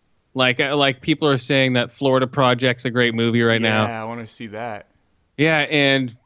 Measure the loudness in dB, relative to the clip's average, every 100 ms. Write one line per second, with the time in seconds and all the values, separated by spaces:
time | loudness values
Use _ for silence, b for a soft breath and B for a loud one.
0 | _ _ _ -2 0 0 0 2 0 0
1 | -2 0 0 0 0 0 2 0 -2 -2
2 | 0 2 0 0 2 2 0 -2 -2 0
3 | 0 0 0 2 2 2 2 0 0 -4
4 | -10 -12 -14 -14 -14 -12 -12 -12 -16 _
5 | _ _ _ -2 0 2 0 2 2 2
6 | 0 -8